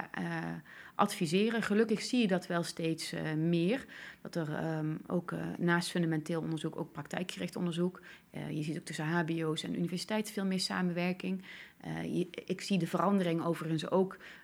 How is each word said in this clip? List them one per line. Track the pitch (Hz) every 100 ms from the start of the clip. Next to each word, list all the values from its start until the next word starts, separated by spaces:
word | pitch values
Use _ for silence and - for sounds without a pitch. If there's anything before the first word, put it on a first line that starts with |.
| -
eh, | - 170 165 165 165 - - -
adviseren. | - 202 - 160 185 220 226
Gelukkig | - 208 226 214
zie | - 247
je | 208
dat | 180 175
wel | 175
steeds, | 170 - 165 156 -
eh, | 165 156
meer. | 156 165 170 175 262 - - - -
Dat | -
er, | 175 151
ehm, | 151 160 160 156 160 -
ook, | 180 175
eh, | 165 165 -
naast | 175 175 175
fundamenteel | 180 165 156 156 165
onderzoek | 165 160 156 -
ook | 131
praktijkgericht | 151 151 - 180 190 180 -
onderzoek. | 175 165 180 - - - -
Eh, | 147 151
je | 151
ziet | 151 151
ook |
tussen | - 160
H | 156 175
B | 160 165
O's | 160 160
en | - -
universiteiten | 170 180 - 214 214
veel | 202
meer | 196 185
samenwerking. | 185 190 180 170 180 185 185 190 - - - -
Eh, | - 160
je, | 165 165 175 -
ik | - 185
zie | - 190
de | 170
verandering | 170 180 202 175 165
overigens | 170 156 160 160 170
ook, | 185 190 - - -